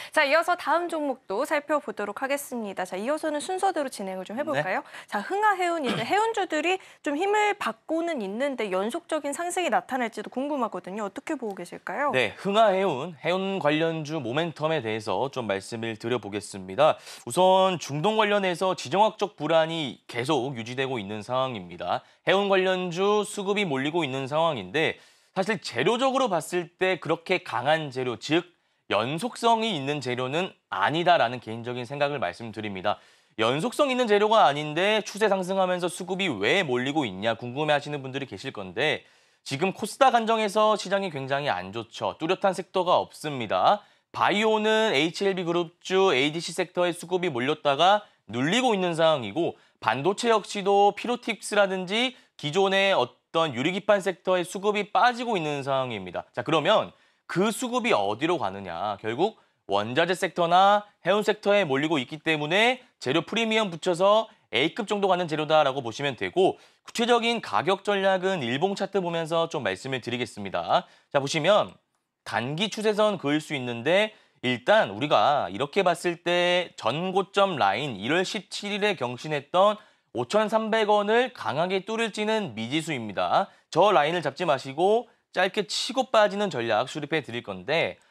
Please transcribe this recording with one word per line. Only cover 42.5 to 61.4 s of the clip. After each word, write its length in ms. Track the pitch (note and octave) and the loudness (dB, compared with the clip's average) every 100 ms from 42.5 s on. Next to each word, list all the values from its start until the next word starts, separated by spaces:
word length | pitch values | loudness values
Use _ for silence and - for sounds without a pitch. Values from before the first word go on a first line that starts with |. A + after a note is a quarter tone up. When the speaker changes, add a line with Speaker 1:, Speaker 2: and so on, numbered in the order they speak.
Speaker 2:
섹터가 440 | F#3 F3+ F#3+ F3 C#3+ | -2 -4 -2 2 2
없습니다. 840 | F#2 - D#3 C#3 A2 F#2+ A#2+ G3+ - _ _ | 2 -6 -8 -6 -2 2 4 2 -2 _ _
바이오는 800 | - A#2 G3 A3 G#3+ G#3+ A3 A3 C#3 | 0 2 2 2 2 2 2 2 2
에이치엘비 480 | D#3+ D#3+ G3 F#3 | 0 0 -2 0
그룹주, 720 | E3+ E3+ E3 _ - F#3+ F#3+ C3+ | 0 -2 -2 _ -2 4 4 4
에이디씨 380 | D3 D#3+ E3+ | 2 0 -6
섹터에 400 | E3+ F3+ - F3 | -4 -4 0 -2
수급이 360 | E3 E3+ F3+ F3 | -2 -4 -2 -2
몰렸다가 720 | B2 B2+ D#3 D3 C#3 F3 G#3 - _ - | -2 -2 0 0 4 4 4 0 _ -10
눌리고 480 | A#2 C#3 A3+ B3+ | -2 0 2 2
있는 220 | G3+ F3+ D#3+ | 2 0 2
상황이고 600 | D#3+ D3+ A2 A2+ D#3+ - _ _ | 4 2 0 -2 -4 -4 _ _
반도체 520 | - A#2+ D3+ G3+ A#3+ | -2 0 0 0 2
역시도 640 | A3 - G#3 F#3+ G3+ G3+ G3 | 2 0 -4 0 4 4 2
피로틱스라든지 1200 | G#3+ A#3+ - G#3+ - G#3 G3+ F#3+ F3+ G#3+ B3+ B3 _ - | -6 -6 -4 -8 -2 2 2 2 -2 -2 -2 -4 _ -10
기존의 580 | D3 E3 G3 G3 G3 | -4 2 4 4 4
어떤 600 | F3 B2 - _ E3 D#3+ | 2 0 -4 _ -2 0
유리기판 480 | B2+ D3 F#3 - G3+ | 0 -2 -2 2 2
섹터에 420 | F#3+ F3+ - F#3 | 2 -4 0 0
수급이 480 | E3+ G3+ G3+ G#3 G3+ | 0 -4 -2 -2 0
빠지고 460 | F#3+ A#3+ A#3 B3 G3+ | 2 2 2 -2 -2
있는 240 | D3+ C#3+ | -2 -4
상황입니다. 640 | C3+ C3+ B2+ A2 F#2 F2+ - | -2 -2 -2 -6 -6 -10 -8
자, 80 | - | -8
그러면 500 | B2 D#3 D3+ G#3 G2+ - _ _ _ | 0 2 4 2 0 -10 _ _ _
그 240 | E3+ G#3 | 0 0
수급이 420 | G#3 B3 B3 A3+ | 0 -2 -2 2
어디로 460 | C#3 G2 G#2+ D#3+ F3 | 2 2 -2 0 0
가느냐? 580 | G2+ F#2+ G2 E2 G2+ G2 | -2 -6 -8 -6 -6 -4
결국 400 | A2 A#2+ G#3 - _ _ - | -6 -2 -2 -2 _ _ -2
원자재 480 | G2 G#2+ B2+ F3 F3+ | 0 0 0 0 0
섹터나 720 | F#3 - E3+ F3 G3 G#3 G#3 _ E3 | -4 -2 2 6 6 4 0 _ 0
해운 160 | G3+ | 2
섹터에 420 | G#3+ G3+ | 2 0